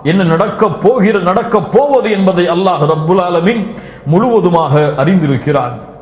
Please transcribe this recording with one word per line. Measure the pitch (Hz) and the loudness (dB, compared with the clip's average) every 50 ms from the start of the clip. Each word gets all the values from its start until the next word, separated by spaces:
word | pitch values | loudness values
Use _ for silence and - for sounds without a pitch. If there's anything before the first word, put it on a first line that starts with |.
| - | -2
என்ன | 139 165 196 190 | 0 0 2 2
நடக்க | 170 165 165 196 208 - - 214 208 | 2 2 2 0 -2 0 -2 -2 -2
போகிற, | 147 - - 196 247 254 190 208 220 202 | -2 0 2 2 2 4 2 2 0 0
நடக்க | 175 175 185 220 233 233 208 214 | 0 0 0 0 -2 0 -2 -2
போவது | 165 - - 220 277 285 285 254 214 226 | -2 2 0 2 2 4 2 0 0 0
என்பதை | 214 190 190 190 190 170 175 165 | -2 0 0 0 2 2 0 0
அல்லாஹ் | 165 170 190 190 180 151 147 147 | 0 0 0 0 0 0 0 0
ரப்புல் | 160 151 156 160 180 196 | 0 -2 0 0 0 0
ஆலமீன் | 180 180 175 170 165 190 240 233 190 - - - - - - - - | 0 0 -2 0 0 0 -2 -2 -4 -8 -10 -14 -16 -18 -20 -14 -4
முழுவதுமாக | 139 151 175 226 254 233 220 175 175 175 170 165 143 135 147 151 147 - 143 | 0 0 2 2 2 2 2 2 2 2 0 0 2 2 2 2 0 0 -2
அறிந்திருக்கிறான். | 135 151 196 185 156 143 139 123 - 147 147 139 123 120 120 117 - - - - | 0 2 2 0 0 0 -2 -2 -2 -2 -2 -2 -2 -4 -8 -12 -16 -18 -20 -20